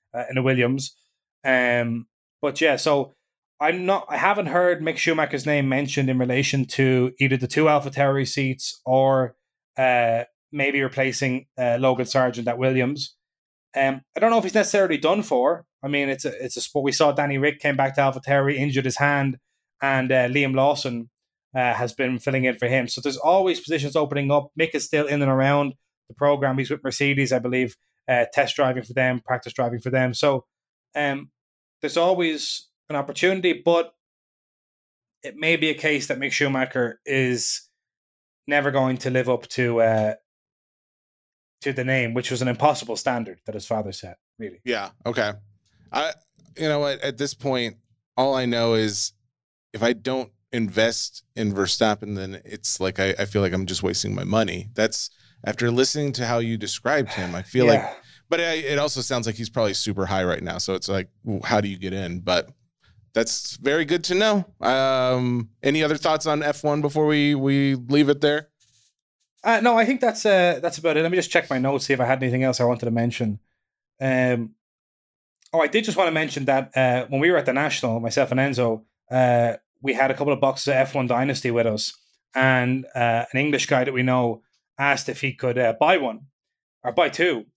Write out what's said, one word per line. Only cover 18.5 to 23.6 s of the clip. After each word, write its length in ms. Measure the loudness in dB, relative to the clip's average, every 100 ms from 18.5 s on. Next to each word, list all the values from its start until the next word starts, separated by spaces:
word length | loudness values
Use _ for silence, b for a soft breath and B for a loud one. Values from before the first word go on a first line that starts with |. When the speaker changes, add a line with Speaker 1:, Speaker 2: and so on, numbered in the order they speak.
| 0
Speaker 1:
injured 300 | 0 0 -2
his 100 | 0
hand, 400 | 0 2 0 -4 _ _ _ _
and, 280 | 0 0 2
uh, 180 | 2 2
Liam 260 | 0 0
Lawson, 560 | 2 2 2 -4 -6 -10 _ _ _ _
uh, 200 | -2 0
has 180 | 0 -4
been 260 | -2 -2 -2
filling 260 | -2 0
in 120 | 0 0
for 120 | 0
him. 200 | 0 -2
So 140 | -6
there's 160 | -6 -2
always 420 | 2 4 2 -2